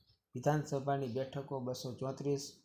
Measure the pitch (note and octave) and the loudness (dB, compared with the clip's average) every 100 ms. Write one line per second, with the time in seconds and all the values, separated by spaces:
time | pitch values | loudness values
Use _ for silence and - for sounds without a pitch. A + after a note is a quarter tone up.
0 | - _ _ B2+ C#3 D3+ D3 C3+ D3+ C#3 | -20 _ _ 0 4 4 2 0 2 2
1 | C3 B2 C3+ C3+ C3+ C3+ B2 B2 B2+ A2 | 2 0 -2 -4 -4 -4 -2 -4 -4 -4
2 | C3 C3+ C#3 C#3 - - | -4 0 0 0 -2 -12